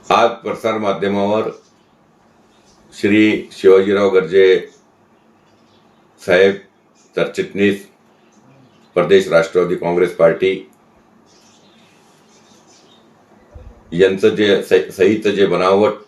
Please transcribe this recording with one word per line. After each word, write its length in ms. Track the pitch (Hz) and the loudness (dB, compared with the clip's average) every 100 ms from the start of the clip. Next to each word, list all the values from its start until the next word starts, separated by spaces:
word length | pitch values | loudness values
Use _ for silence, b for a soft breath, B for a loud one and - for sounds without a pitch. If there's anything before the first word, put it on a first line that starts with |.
| - | 0
आज 200 | 101 117 | 0 0
प्रसार 480 | - 107 101 113 110 | -4 -10 -6 -6 -4
माध्यमावर 720 | 104 95 98 101 101 107 110 - _ _ _ _ _ _ _ _ _ _ _ _ _ - | -4 -4 -4 -4 -2 -4 -6 -10 _ _ _ _ _ _ _ _ _ _ _ _ _ -6
श्री 500 | 104 107 107 95 - | 0 2 2 0 -8
शिवाजीराव 580 | - 95 95 98 101 98 | -2 4 4 2 0 2
गर्जे 580 | 95 87 95 95 90 - _ _ _ _ _ _ _ _ _ _ _ _ _ _ _ - | 0 0 2 4 2 -2 _ _ _ _ _ _ _ _ _ _ _ _ _ _ _ -2
साहेब, 300 | 90 98 98 - _ _ _ _ - | 2 2 0 -12 _ _ _ _ -6
सरचिटणीस, 720 | 85 - 87 95 101 95 - _ _ _ _ _ _ _ _ _ _ | -6 -6 -8 -2 -2 -2 -10 _ _ _ _ _ _ _ _ _ _
प्रदेश 340 | - 82 95 80 | -4 2 2 2
राष्ट्रवादी 480 | 82 80 90 87 90 | -2 0 -2 -2 -4
काँग्रेस 400 | 85 87 90 - | -4 -2 -2 2
पार्टी, 540 | 82 - 95 92 - _ _ _ _ _ _ _ _ _ _ _ _ _ _ _ _ _ _ _ _ _ _ _ _ _ _ _ _ - - - _ | 0 2 -2 -4 -10 _ _ _ _ _ _ _ _ _ _ _ _ _ _ _ _ _ _ _ _ _ _ _ _ _ _ _ _ -20 -20 -20 _
यांचं 380 | 85 95 98 110 | 0 2 2 0
जे 340 | 90 104 95 | 0 0 0
सही-, 280 | - 92 - | 2 0 0
सहीचं 380 | - 95 110 107 | 0 0 0 -2
जे 160 | 95 95 | 0 0
बनावट 480 | 87 92 98 104 - | 0 0 0 0 -4